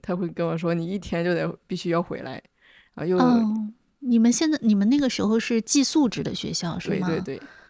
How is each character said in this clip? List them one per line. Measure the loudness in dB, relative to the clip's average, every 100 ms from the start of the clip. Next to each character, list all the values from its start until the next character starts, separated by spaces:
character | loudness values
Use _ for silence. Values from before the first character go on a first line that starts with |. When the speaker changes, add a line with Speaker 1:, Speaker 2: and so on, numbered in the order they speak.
Speaker 1:
他 | -6
会 | -4 -4
跟 | -4 -4
我 | -2
说 | -2 -2
：“你 | -2
一 | -6
天 | -4 -2
就 | 0
得 | 0 -2 -6 -8
必 |
须 | -6 -2
要 | -2
回 | -2 -8
来。” | -10 -12 -16 _ _ _ _
然 | -6
后 | 0
又 | 2
Speaker 2:
哦， | 4 4 2 -2 -6 -12 _ _
你 | 0 4
们 | 4
现 | 4 0
在， | 2
你 | 2
们 | 4 4
那 | 2
个 | 2
时 | 0
候 | 0 0
是 | 0 -2
寄 | 2 2
宿 | 4 4 2
制 | 0
的 | -4
学 | -6 -6
校， | -6 -6 -6
是 | -4 -2
吗？ | -2
Speaker 1:
对， | -2
对， | -4 -10
对。 | -14 -20